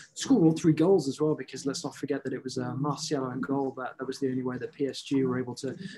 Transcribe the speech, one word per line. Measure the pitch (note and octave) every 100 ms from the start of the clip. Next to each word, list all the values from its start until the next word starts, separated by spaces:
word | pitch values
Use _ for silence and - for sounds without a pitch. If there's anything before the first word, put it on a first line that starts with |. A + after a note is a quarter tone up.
| -
score | - - B3+
all | D#3+
three | D#3+ E3+
goals | D3 E3+ F#3+ C#3
as | B2+
well, | D3+ C3+
because | B2+ C3
let's | C3 C3
not | C#3
forget | - C#3 C#3
that | C3
it | B2+
was, | C3 B2+
uh, | B2
Martial | B2 D3 C#3 - D3 C3
and | B2+
goal. | B2 C#3 C3+ B2
That, | B2 -
that |
was | B2+ B2+
the | C3+
only | B2+
way | B2+ B2
that | A#2
P | - C3+
S | A#2+
G | - C#3
were | C3 B2
able | B2 B2
to, | C3 A2 -